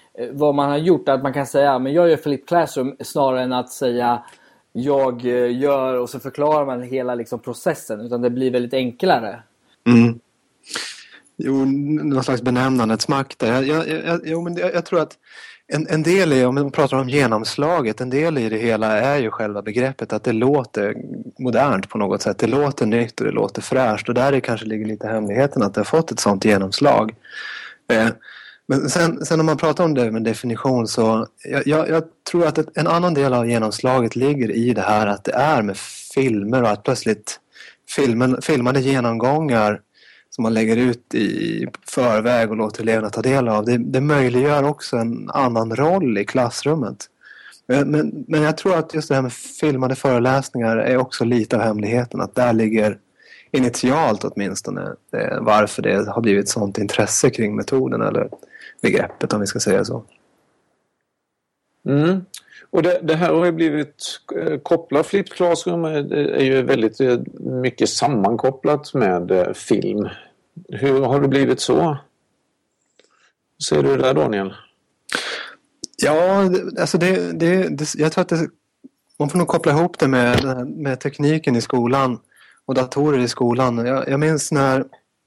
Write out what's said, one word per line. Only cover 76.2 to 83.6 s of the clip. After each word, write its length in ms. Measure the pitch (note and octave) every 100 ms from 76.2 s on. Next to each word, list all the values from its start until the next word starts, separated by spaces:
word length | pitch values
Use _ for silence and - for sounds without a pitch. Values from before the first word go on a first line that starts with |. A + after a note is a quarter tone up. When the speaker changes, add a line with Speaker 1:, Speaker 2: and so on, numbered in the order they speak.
| F3+ G3
Speaker 2:
det, 380 | F#3+ F3+ F#3 -
alltså 180 | E3 E3+
det, 340 | F3+ F#3 F3
det, 360 | E3 E3 F#3 E3+
det, 260 | C#3+ D3+
jag 180 | - D#3
tror 100 | F#3
att 60 | F3
det, 200 | E3 D3+ - _ _ - _ _ -
man 120 | D3
får 80 | F3+
nog 100 | E3
koppla 240 | E3 E3
ihop 260 | D3+ E3+ -
det 100 | D#3+
med, 580 | B2+ A#2+ B2 C3+ B2+ C3+
med 340 | D#3+ C#3+ C3
tekniken 560 | D3 - D3 D#3 D#3 A#2
i 40 |
skolan 580 | - B2+ A#2+ C3+ C3 A2+ _ _ - _ -
och 80 |
datorer 440 | C3 B2+ C#3 D3+ C3+
i 100 | A#2+
skolan. 580 | - A#2+ A#2+